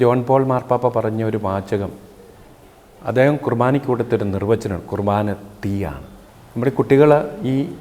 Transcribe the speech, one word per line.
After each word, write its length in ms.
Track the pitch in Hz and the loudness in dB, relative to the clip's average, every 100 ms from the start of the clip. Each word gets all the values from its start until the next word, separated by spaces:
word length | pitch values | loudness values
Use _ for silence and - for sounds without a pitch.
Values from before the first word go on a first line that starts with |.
ജോൺ 180 | 120 123 | 2 2
പോൾ 220 | 120 135 131 | 2 2 2
മാർപ്പാപ്പ 360 | 127 - 120 123 | -2 0 0 0
പറഞ്ഞ 360 | 113 110 110 | 0 -2 -2
ഒരു 120 | 110 107 | -2 -2
വാചകം, 560 | 98 98 98 104 98 - - - - - - - - - - - | -2 -4 -2 -4 -4 -10 -20 -20 -20 -20 -20 -20 -20 -20 -20 -12
അദ്ദേഹം 340 | - 117 135 160 | -2 2 4 2
കുർബാനയ്ക്ക് 500 | - 120 123 139 127 | -2 0 2 0 0
കൊടുത്തൊരു 380 | 120 117 110 | -2 0 -2
നിർവചനം, 560 | 104 98 101 110 - 87 | 0 -2 0 0 -2 -6
കുർബാന 520 | - 98 101 101 104 | -6 -4 0 0 0
തീയാണ്. 760 | 95 - - 101 98 90 69 - - - - - 117 | -4 -10 -10 -6 -4 -6 -8 -14 -20 -20 -20 -14 -4
നമ്മുടെ 120 | 127 135 | -2 -2
കുട്ടികൾ 340 | - 139 151 147 151 208 127 | 4 6 6 6 2 -6 -2
ഈ 20 | 131 143 - | -2 -4 -8